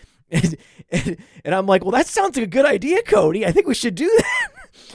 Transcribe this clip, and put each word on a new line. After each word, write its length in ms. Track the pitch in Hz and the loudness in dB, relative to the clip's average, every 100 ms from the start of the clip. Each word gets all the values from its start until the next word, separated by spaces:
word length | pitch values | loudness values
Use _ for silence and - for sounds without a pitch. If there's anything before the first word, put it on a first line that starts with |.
| - | -20
<laughs> 260 | _ _ | _ _
and, 240 | 160 170 156 _ - - | -2 -2 -4 _ -20 -8
and, 280 | 170 - 170 - - | -6 -4 -8 -12 -14
and 100 | - | -4
I'm 120 | 185 190 | -2 2
like, 180 | 190 | 2
"Well, 80 | 180 | 2
that 160 | 247 330 | 0 0
sounds 300 | - 392 269 | 0 -2 -2
like 80 | 214 | -2
a 40 | |
good 160 | 220 285 | 2 2
idea, 380 | 202 247 370 | 2 0 -2
Cody. 420 | 466 427 160 185 190 | 2 2 2 0 0
I 60 | |
think 160 | 240 359 | 0 0
we 80 | 247 | -2
should 200 | 240 180 | -4 -4
do 120 | 339 | 2
that." 440 | 453 1017 1017 855 - | 2 2 -2 -6 -10
<laughs> 60 | 679 _ - | -20 _ -20